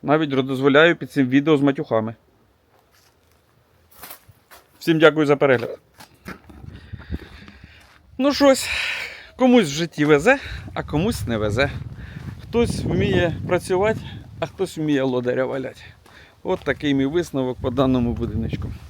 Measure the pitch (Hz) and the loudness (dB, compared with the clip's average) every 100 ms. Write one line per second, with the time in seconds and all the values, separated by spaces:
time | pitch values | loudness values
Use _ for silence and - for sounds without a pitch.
0 | 143 151 160 135 135 131 139 139 165 165 | 0 0 2 -2 -2 0 4 6 6 4
1 | 139 - 131 135 143 151 143 135 - 113 | -4 0 2 2 4 4 4 0 -2 -2
2 | 110 113 _ _ _ _ _ _ _ _ | -2 -8 _ _ _ _ _ _ _ _
3 | _ _ _ _ _ _ _ _ _ _ | _ _ _ _ _ _ _ _ _ _
4 | - - _ - _ - _ _ - 160 | -20 -20 _ -20 _ -20 _ _ 0 6
5 | 156 147 147 143 143 123 110 - _ _ | 6 6 2 4 4 2 0 -10 _ _
6 | - _ - - _ - - - - - | -20 _ -20 -20 _ -20 -20 -20 -18 -18
7 | - - - - - - - - - _ | -12 -12 -12 -20 -20 -20 -20 -20 -20 _
8 | _ - 262 269 277 269 - - - - | _ -2 -2 4 4 4 0 -6 -6 -8
9 | - - - - 254 247 170 143 165 - | -12 -16 -20 0 6 6 4 -2 -6 -2
10 | 147 151 180 269 - - - - - 147 | 4 4 6 2 0 -14 -12 -10 -4 -2
11 | 190 233 - 113 107 104 139 - - - | -2 -4 -4 -2 -2 0 -2 -4 -12 -14
12 | - - - - - 226 240 - - 175 | -16 -14 -14 -16 -6 -2 0 -2 -4 -2
13 | 202 190 175 160 - 175 - 180 208 220 | 0 2 0 -2 -2 -4 0 0 0 -2
14 | - - - - 160 - 190 - 156 143 | -8 -16 -18 -12 -12 -6 -8 -4 -2 0
15 | 135 127 123 127 127 131 127 - - - | 0 -2 -2 -2 -2 -4 -10 -14 -20 -20
16 | - - - _ - 185 - 131 151 139 | -20 -20 -20 _ -6 -6 -4 -4 0 0
17 | 135 165 165 143 127 120 135 123 131 127 | 2 0 -2 -4 -4 -4 -6 0 2 2
18 | 120 113 117 104 - - - - - | 0 -2 -4 -4 -6 -6 -8 -10 -16